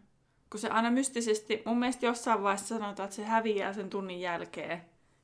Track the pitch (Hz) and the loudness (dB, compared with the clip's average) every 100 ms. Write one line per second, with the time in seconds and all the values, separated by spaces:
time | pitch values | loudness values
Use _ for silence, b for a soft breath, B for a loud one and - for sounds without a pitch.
0 | _ _ _ _ _ 208 226 220 233 247 | _ _ _ _ _ -6 0 2 4 4
1 | 269 233 233 214 - 214 - 240 247 254 | 2 0 2 0 2 -2 0 2 2 2
2 | 240 240 247 214 202 196 - 226 208 202 | 0 2 2 2 2 0 -2 -4 -4 -4
3 | 196 196 208 226 226 202 190 202 190 202 | -6 -6 0 2 4 2 0 -2 -4 -4
4 | 190 180 180 170 170 170 147 165 - b | -4 -4 -2 -2 -4 -8 -6 -6 -8 b
5 | b b | b b